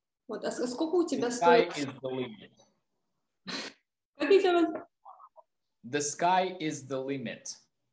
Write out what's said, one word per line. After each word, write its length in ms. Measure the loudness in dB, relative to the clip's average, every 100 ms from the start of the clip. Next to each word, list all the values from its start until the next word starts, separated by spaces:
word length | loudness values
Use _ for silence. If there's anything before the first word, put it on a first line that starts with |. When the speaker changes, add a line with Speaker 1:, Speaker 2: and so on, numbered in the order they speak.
| _ _ -12
Speaker 1:
Вот, 160 | -8
а 60 | -6
с-, 160 | -6 -6
сколько 300 | -4 -2 0
у 100 | 0
тебя 220 | 0 -2
Speaker 2:
The 20 |
sky 320 | 2 6 6
Speaker 1:
стоит? 120 | 6 0
Speaker 2:
is 100 | -6 -6
the 80 | -8
limit. 420 | -6 -6 -8 -20 _ _ _ _ _ _ _ _ _ -12 -10 -10 -14 _ _ _ -4
Speaker 1:
Как 120 | 4
ещё 220 | 6 6
раз? 340 | 4 2 0 -12 _ -20 -20 -20 _ -20 _ _ _
Speaker 2:
The 160 | -6 -4
sky 560 | -2 -2 2 2 0 -2
is 260 | -6 -6 -8
the 100 | -6
limit. 520 | -6 -6 -8 -10 -14 -16 _ _ _